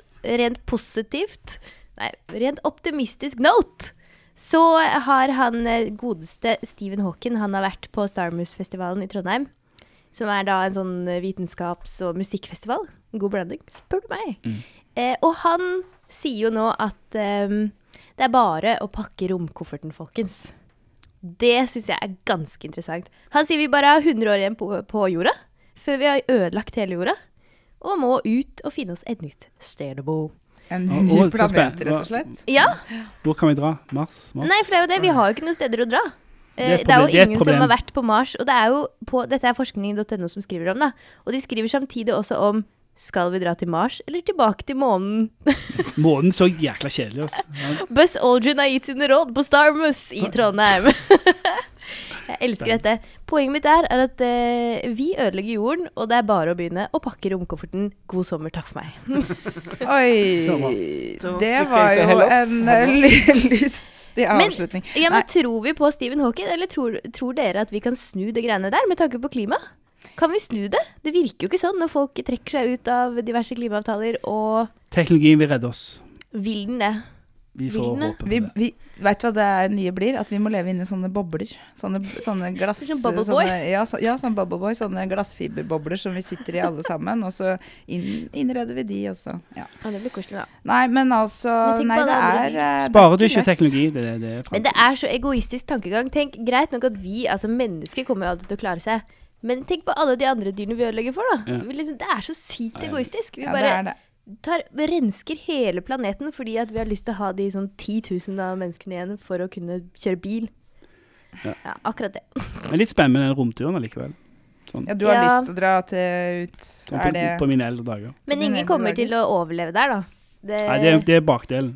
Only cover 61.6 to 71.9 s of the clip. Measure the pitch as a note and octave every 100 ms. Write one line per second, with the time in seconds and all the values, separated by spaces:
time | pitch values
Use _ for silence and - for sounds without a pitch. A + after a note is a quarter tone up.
61.6 | C#4+ A3+ G#3 G3+ E3+ F#3 A#3+ B3 A#3 A#3
62.6 | A#3 A#3 B3+ C#4 C#4 C#4 - C4 B3 A3+
63.6 | C#4 - - - - - A#3+ G#3+ G4 D#4+
64.6 | F3 F#3 - C#4+ E4 A#3 - F4 B3 A3+
65.6 | B3 D#4 D4 D4 B3 D4 B3 A#3 - E4+
66.6 | F4+ D4+ A#3+ - A3+ - B3+ B3+ A3 F#3+
67.6 | G#3+ G#3 A#3+ B3+ - F#3+ G#3 A3+ A#3 G3
68.6 | G3 C#4 A#4 F4 D#4 A#3+ C#4+ B3 G#3 E4
69.6 | - _ _ _ - - E4 G4+ - A3
70.6 | G3+ B3+ - - D#4 F4 C4+ - F#3+ F#4
71.6 | F4 F#4+ E4